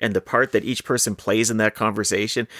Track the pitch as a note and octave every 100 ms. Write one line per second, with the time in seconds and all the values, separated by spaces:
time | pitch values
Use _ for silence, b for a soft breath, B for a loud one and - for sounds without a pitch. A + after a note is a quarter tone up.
0 | A#2 G2 - A#2+ C3+ G#2+ A2 B2 - B2
1 | A2 G2 - A2 A#2 A2 G#2+ - G#2+ G2+
2 | G2+ G2 A2 A#2+ A2+